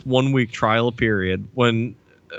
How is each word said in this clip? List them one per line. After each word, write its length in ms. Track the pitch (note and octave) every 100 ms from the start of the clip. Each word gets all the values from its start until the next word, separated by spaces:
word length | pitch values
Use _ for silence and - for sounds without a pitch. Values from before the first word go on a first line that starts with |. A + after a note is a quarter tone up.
one 280 | C3 B2+ C3+
week 180 | C3+ A#2
trial 400 | - A2 A2+ A#2+
period, 560 | A2+ A#2 G#2 F#2 F#2 G2+
when, 400 | B2+ A#2+ A2+ A#2 - _ _ _